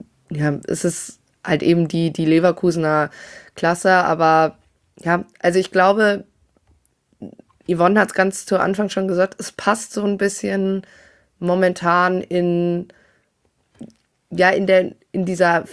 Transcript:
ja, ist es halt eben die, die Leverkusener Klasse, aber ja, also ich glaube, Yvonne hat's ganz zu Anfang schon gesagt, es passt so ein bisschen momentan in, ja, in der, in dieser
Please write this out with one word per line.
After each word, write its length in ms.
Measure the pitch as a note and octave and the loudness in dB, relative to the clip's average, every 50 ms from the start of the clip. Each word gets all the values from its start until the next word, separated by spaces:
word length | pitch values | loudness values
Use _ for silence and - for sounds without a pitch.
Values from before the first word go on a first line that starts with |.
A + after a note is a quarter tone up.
| - _ _ _ _ _ | -20 _ _ _ _ _
ja, 280 | E3 D3 D3 D3 C#3+ C3+ - | -6 -2 -2 -2 -2 -2 -4
ist 180 | - - E3 - | -6 -6 -2 -2
es 340 | F3 E3 - - - - _ _ _ _ _ _ | -4 -4 -4 -12 -14 -18 _ _ _ _ _ _
halt 180 | F#3 E3 D3 - | -2 -2 0 2
eben 260 | D#3+ E3+ F3 E3 D3 | 2 2 2 2 -2
die, 220 | - E3 E3 D#3+ D3 | -2 -2 -2 -2 -2
die 120 | - D#3+ | -2 0
Leverkusener 840 | D#3 D#3+ E3 F3 F3+ E3 - - F3+ D#3+ E3+ D#3+ D#3 D3+ D3+ D3 C#3 - - - - - - - - _ | 2 2 4 4 2 0 2 -2 -2 0 0 0 0 0 0 0 -2 -6 -16 -20 -20 -20 -20 -20 -20 _
Klasse, 380 | - - E3 F3 F3 - F#3+ F#3 | -4 -2 -2 -2 0 2 4 4
aber 640 | F3+ F3 D#3+ E3 D#3+ E3 D#3+ D#3+ D#3+ D#3+ D#3 - _ _ _ _ _ _ _ _ - - | 4 4 2 0 2 4 4 4 4 4 2 -2 _ _ _ _ _ _ _ _ -10 -2
ja, 220 | E3 F3 F3 - _ _ _ | -2 -2 -2 -2 _ _ _
also 180 | - F3 F3 F#3 | -2 0 2 2
ich 120 | F#3 - | -2 0
glaube, 540 | - F#3 F3+ F#3+ G3+ A3 G#3+ G#3 G3+ G3 - _ _ _ _ _ _ _ _ _ _ _ _ _ _ _ _ _ _ _ - - - _ - _ _ _ _ - | 0 2 4 4 4 4 2 2 0 -2 -6 _ _ _ _ _ _ _ _ _ _ _ _ _ _ _ _ _ _ _ -20 -20 -20 _ -20 _ _ _ _ -4
Yvonne 320 | F3 E3 E3+ F#3 G3+ G#3+ | -2 2 2 2 4 2
hat's 140 | G3 - - | 2 0 0
ganz 300 | G3+ F#3 G3 F#3+ - - | 0 0 0 0 -6 -6
zu 140 | - G3 F3+ | -2 -2 0
Anfang 280 | - F3+ G3 G3 G#3 F#3+ | 0 0 -2 -2 -4 -4
schon 180 | - G3 F#3+ F#3+ | -4 -4 -4 -2
gesagt, 280 | F3 F3 F#3 F#3 - - | 0 0 0 -2 -2 -10
es 140 | - - - | -14 -14 -12
passt 400 | - - G3 G#3+ A3 - - - | -6 -2 -2 -2 -2 -4 -10 -8
so 120 | A3 G#3 | -4 -4
ein 140 | G3+ G3+ G3 | -2 -2 -2
bisschen 640 | G3+ G3+ G3 - - G3 G3 G3 F#3+ F#3+ G3 F#3+ - _ _ - _ _ _ _ _ _ _ _ | -2 -4 -4 -4 -6 -4 -4 -2 -2 -2 -4 -4 -8 _ _ -20 _ _ _ _ _ _ _ _
momentan 840 | F3 F3 F3+ F#3 F#3 F#3 F3+ - F3 E3+ F3 F3+ F3+ F3+ F#3 F#3 | -4 -2 0 2 2 0 0 0 -2 0 2 2 2 2 0 -2
in, 680 | - - F3 F3+ F3 F3 F3 E3+ F3 F3 F3 F3 F3+ - - _ _ _ _ _ _ _ _ _ _ _ _ _ _ _ _ _ - - - _ _ _ _ _ _ _ | -4 -4 -2 -2 0 0 0 0 0 -2 -2 -4 -6 -10 -16 _ _ _ _ _ _ _ _ _ _ _ _ _ _ _ _ _ -20 -20 -20 _ _ _ _ _ _ _
ja, 200 | F3 E3+ F3+ F#3 | 0 2 4 4
in 160 | F#3+ - G3 | 4 2 2
der, 260 | F#3 F#3+ F#3 F3+ - - _ _ _ - | 4 4 2 2 0 -8 _ _ _ -6
in 120 | F#3+ F3+ | -4 -4
dieser 400 | F3+ F#3 E3+ F#3 E3+ E3+ E3 - - | -4 0 0 2 2 2 2 0 -4